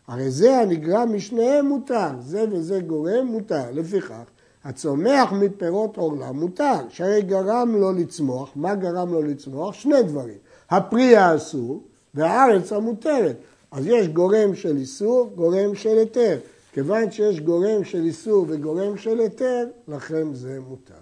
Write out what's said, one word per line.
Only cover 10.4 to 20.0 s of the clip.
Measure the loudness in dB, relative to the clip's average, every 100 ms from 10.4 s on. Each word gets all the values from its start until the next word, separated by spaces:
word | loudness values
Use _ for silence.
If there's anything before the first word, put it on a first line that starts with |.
| _ -20 _
הפרי | 0 2 4 6 6
האסור | 4 2 -2 -6 -6 -8 -12 _ _
והארץ | -2 0 4 4 4 0
המותרת. | -4 -4 -4 -2 0 0 -2 -12 _ _
אז | -6 2
יש | 2 2
גורם | 2 4 4 2 0
של | -2 -2
איסור, | -4 -4 0 2 0 0
גורם | 2 2 0 -2
של | 2 2
היתר. | 2 2 2 0 -6 _ _
כיוון | -6 0 0 0
שיש | 0 0 2
גורם | 0 2 2 0
של | -2 -2
איסור | -2 -4 2 2 2
וגורם | -2 -4 -4 -4 -4
של | -2 0
היתר, | 0 -2 -2 -2 -4 -8 -12
לכן | -12